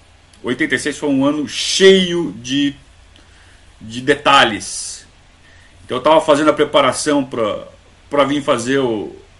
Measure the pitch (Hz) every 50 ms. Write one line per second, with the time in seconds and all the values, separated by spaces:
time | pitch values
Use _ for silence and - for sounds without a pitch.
0 | _ _ _ _ _ _ _ _ - 117 127 131 156 143 135 120 - 151 135 -
1 | - 143 139 135 135 143 147 151 147 120 - - - - - - 190 190 190 190
2 | 185 175 170 170 170 - - 113 117 123 131 143 143 143 139 - - - _ -
3 | - - - - _ - - - - - - _ _ - _ _ - 110 113 123
4 | 127 135 143 139 - 151 139 139 131 117 107 95 - - - - - - - -
5 | - - _ _ _ _ _ _ _ - - - - - _ - - - 117 127
6 | - 147 156 160 156 - 147 139 156 156 151 - 147 143 - 151 135 127 120 -
7 | - 151 147 143 135 127 - 120 113 104 95 - - - - - _ _ _ _
8 | _ - - 143 139 135 143 147 135 151 139 120 113 123 135 139 135 120 113 104
9 | 90 73 - - - - _ _